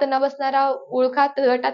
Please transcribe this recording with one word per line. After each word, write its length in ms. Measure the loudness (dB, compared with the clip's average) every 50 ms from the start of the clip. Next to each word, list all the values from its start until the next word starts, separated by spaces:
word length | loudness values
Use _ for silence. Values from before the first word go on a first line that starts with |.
न 180 | 2 0 0 0
बसणारा 500 | 0 -2 -2 -4 -4 0 0 2 2 0
ओळखा. 580 | -2 -4 -8 -6 -2 0 0 0 2 2 0
तर 280 | 0 0 0 2 2 2
गटात 160 | 2 0 -4